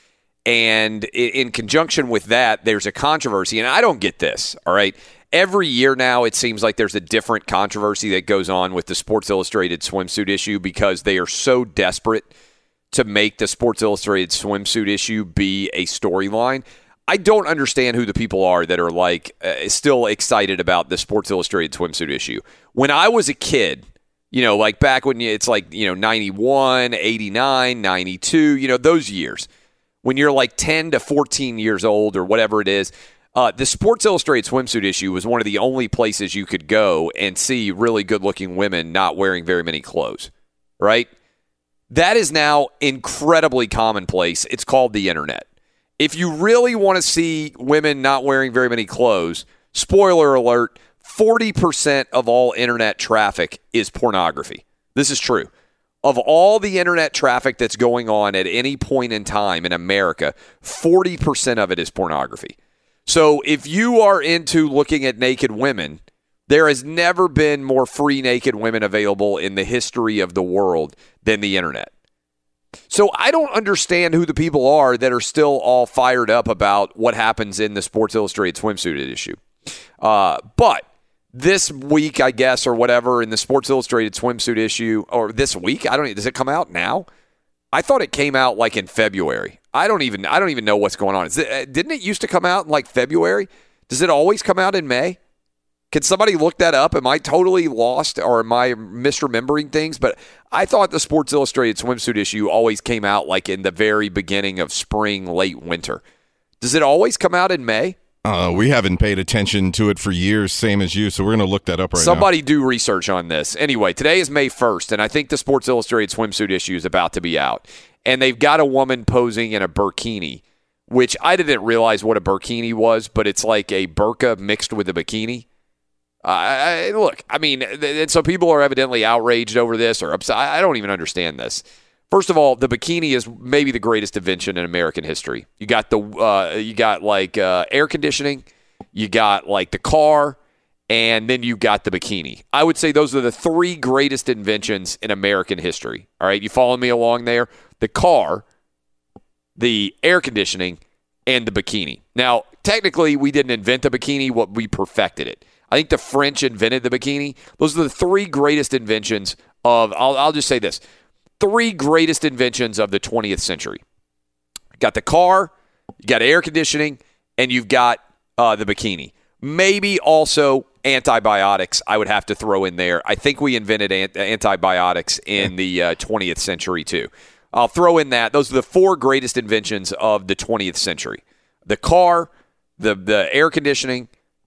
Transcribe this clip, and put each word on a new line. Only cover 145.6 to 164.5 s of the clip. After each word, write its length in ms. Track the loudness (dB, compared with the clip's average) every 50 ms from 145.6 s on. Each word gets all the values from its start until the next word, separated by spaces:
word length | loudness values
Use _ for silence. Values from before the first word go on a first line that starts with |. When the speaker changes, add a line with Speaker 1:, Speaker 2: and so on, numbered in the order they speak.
| -4 -6 -6 -6 -10 -10 -12 -12 -14 _ _ _
Speaker 1:
All 80 | 0
right, 140 | 0 0 0
you 80 | -2 -2
following 300 | 0 2 2 2 2 0
me 100 | 0 0
along 360 | 0 2 2 0 0 0 0
there? 220 | 0 0 0 -2 -2 _ _ _ _ _ _
The 80 | -6
car, 560 | -4 -2 2 4 4 4 4 2 0 -4 -6 -6 _ _ _ _ _ _ _ _ _ _ _ _ _ _ -20 _ _ _ _ _ _ _
the 400 | -2 -2 0 0 0 -2 -4 -6 _
air 180 | 0 2 2 2
conditioning, 600 | 0 -2 -2 -2 -2 -2 -4 -6 -6 -8 -8 -12 _ _ _ _ _ _ _ _ _
and 180 | -2 0 0 -2
the 60 | -2
bikini. 500 | -4 -6 -6 -4 -6 -6 -6 -8 -10 -14 _ _ _
Now, 300 | -2 0 2 2 0 -2 _ _ _ -2
technically, 540 | -2 -2 0 -2 -2 0 2 2 2 2
we 120 | 0 0 0
didn't 220 | 0 0 0 0
invent 320 | -4 -2 0 -2 -2 0 0
the 80 | -2
bikini, 400 | -2 -2 -4 -4 -4 -2 -4 -2
what 180 | -2 -2 -2 -2
we 180 | -4 -8 -6
perfected 600 | -6 -6 -6 -6 -4 0 -2 -2 -2 -2 -8 -10
it. 180 | -10 -10 -16 _ _ _ _ _ _
I 60 | 0
think 140 | 0 2 0
the 100 | -2 -2
French 420 | -2 -2 0 0 0 0 0 -2
invented 400 | -2 -2 0 0 0 0 0 0
the 80 | -2 -2
bikini. 460 | -2 -2 -2 -4 -4 -4 -6 -8 -10 -14 -20 -20 _ _
Those 180 | 0 0 2
are 60 | 0 -2
the 60 | -2
three 360 | -2 -2 0 2 2 0 0
greatest 480 | -2 0 2 2 4 4 2 0 -2 -2
inventions 640 | -4 -2 -2 -2 -2 -2 -4 -4 -4 -4 -8 -10 -12 _ _ _ _ 2
of, 300 | 4 4 4 4 2 0
I'll, 220 | 0 0 2 2
I'll 140 | 2 0 0
just 160 | 0 0 -2
say 100 | 0 0
this, 240 | 0 0 -4 -6 -8 -14 -20 _ _ _ _ _ _ _ _ _ _
three 320 | 0 2 2 2 0 0
greatest 540 | -2 -2 0 2 4 4 4 2 0 -2 -2
inventions 540 | -4 0 0 -2 -2 0 -2 -4 -4 -2 -2
of 120 | -2 0
the 80 | -2 -4
twentieth 400 | -4 -2 -4 -2 -2 -2 -4 -4
century. 420 | -4 -6 -6 -6 -8 -10 -12 -14 -18 _ _ _ _ _ _ _ _ _ _ _ _ _